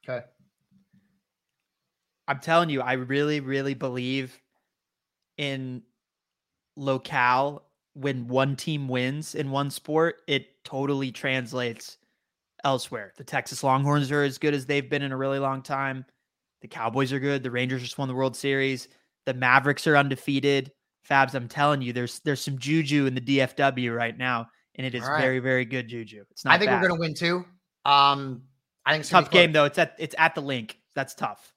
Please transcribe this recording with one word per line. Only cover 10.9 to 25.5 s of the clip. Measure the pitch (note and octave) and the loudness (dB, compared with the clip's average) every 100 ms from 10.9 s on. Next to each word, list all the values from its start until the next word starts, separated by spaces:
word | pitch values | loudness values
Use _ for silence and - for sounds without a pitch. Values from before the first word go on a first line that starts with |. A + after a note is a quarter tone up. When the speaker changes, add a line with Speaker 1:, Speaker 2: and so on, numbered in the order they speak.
| C#3 C3+ | -2 -4
Speaker 2:
translates | - C#3+ C3 A#2+ B2 B2 A2+ - - _ _ _ _ _ _ | -4 -2 -2 -4 -4 -6 -6 -16 -20 _ _ _ _ _ _
elsewhere. | C#3 C3 - A#2+ G2 _ | -2 -2 -4 -12 -14 _
The | - | -6
Texas | C#3 - B2+ | -6 -6 -4
Longhorns | C#3 C3 C#3 D3 C3+ | 2 2 4 2 2
are | D3 | 0
as | C#3+ C3 | 0 0
good | D3+ | 0
as | C#3+ B2+ | 0 0
they've | C#3+ B2+ | -2 -2
been | D3 | -4
in | C#3 | -4
a | C3 | -4
really | C3+ C#3 | -2 -2
long | C3+ C3+ | -2 -4
time. | B2+ C#3 C3+ C3 C3 _ _ _ _ _ | -4 -4 -4 -6 -10 _ _ _ _ _
The | - | -18
Cowboys | - A2+ A#2+ C3+ | -6 -4 0 0
are | C#3 | 0
good. | C#3 C#3 | 0 -2
The | B2+ | -2
Rangers | B2 B2+ C3 | -2 -2 -4
just | B2 - | -6 -6
won | C3+ | -4
the | |
World | B2+ C3 B2 | 0 -2 -2
Series. | C#3 C3+ C3+ C3 - _ _ _ - | -2 0 0 -2 -10 _ _ _ -8
The | |
Mavericks | B2+ B2 C3+ C3+ C#3 - | 2 8 8 6 2 4
are | C#3+ | 4
undefeated. | C#3 C3+ - C3+ C#3+ C#3 C3 _ _ _ _ | 4 0 -2 0 2 0 -2 _ _ _ _
Fabs, | C#3 C3+ | 2 4
I'm | C3+ A#2+ | 0 -8
telling | - D3 C#3+ | 0 0 2
you, | B2 | -2
there's, | B2 B2 - | -4 -6 -4
there's | D3+ C#3 | -4 -2
some | - C3+ | -4 -6
juju | C3 D#3+ C#3+ D3 C3+ | 0 0 2 2 2
in | B2+ | -2
the | |
D | A#2+ C3+ | 0 2
F | B2+ - | 2 2
W | C#3 B2+ A#2+ | 0 2 -4
right | A#2 A#2 A2+ | -2 -4 -4
now, | B2+ A#2+ A#2 _ _ - | -2 -2 -4 _ _ -10
and | C3 | -8
it | B2 | -6
is | |
Speaker 1:
All | B2 | -2
right. | D3+ | 0
Speaker 2:
very, | C3 B2+ | 0 0
very | B2+ | 0